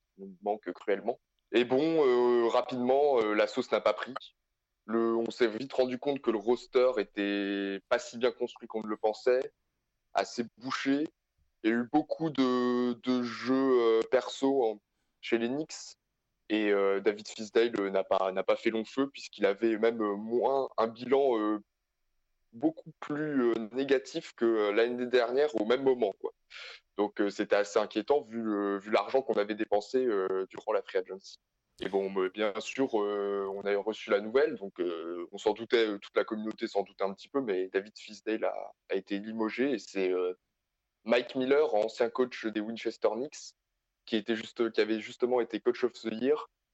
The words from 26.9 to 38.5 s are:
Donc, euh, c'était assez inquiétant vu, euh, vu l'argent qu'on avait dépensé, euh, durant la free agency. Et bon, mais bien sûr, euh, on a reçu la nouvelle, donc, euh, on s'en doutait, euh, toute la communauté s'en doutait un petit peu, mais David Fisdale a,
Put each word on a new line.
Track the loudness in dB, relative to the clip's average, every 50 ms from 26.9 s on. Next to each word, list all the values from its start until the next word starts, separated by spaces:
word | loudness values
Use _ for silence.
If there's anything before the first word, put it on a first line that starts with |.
| _ -4
Donc, | -4 -2 -2 -2
euh, | -2 -2
c'était | -2 -4 0 2 2
assez | 2 2 2 0 0
inquiétant | 0 0 -2 -4 0 0 0 0
vu, | 0 -4 -8 -6 -4 -2
euh, | -2 0 0 0 -2 -4
vu | -2 0
l'argent | 0 0 2 2 0 0
qu'on | 0 0 0
avait | 0 -2 -2 -4
dépensé, | -4 -2 0 0 -2 -2 -2 -2 0 0
euh, | 0 0 0 0 0 -2 -2 -4 -6
durant | -10 -10 -4 -2
la | -2 -2
free | -4 -4 -4 -4
agency. | -4 -4 -8 -14 -14 -18 -20 -20 _ _ _ _ _ _ _ -10
Et | -6 -2
bon, | -2 -2 -2 -2
mais | -2 -2 -2 -2
bien | -2 -2 -4 -4 -4 -6
sûr, | -8 -8 -4 -4 -2 -2 0 -2
euh, | 0 -2 -2 -2 -2 -2 -2 -2 -4 -4 -6
on | -6
a | -2 -2 0
reçu | 0 0 -4 -6 -6 -2 -2
la | -2 -2
nouvelle, | 0 0 2 2 2 2 0
donc, | -6 -10 -10 -8 -4
euh, | -4 -4 -4 -6 -6 -8 -8 -10 -10 -12
on | -12 -4
s'en | -2 -2
doutait, | -2 -2 -2 0 2 2 2
euh, | 0 -2 -6
toute | -10 -4 -2
la | -2 -2
communauté | -2 -4 -6 -6 -8 -6 -6 -8
s'en | -4 -4 -4
doutait | -4 -4 -6 -6 -4
un | -4 -4
petit | -8 -14 -8
peu, | -6 -4
mais | -2 -2 -2 -2 -2 -2
David | -2 -4 -4 -4 -10
Fisdale | -20 -20 -18 -20 -10 -6 -4 -4 -2 -2
a, | -4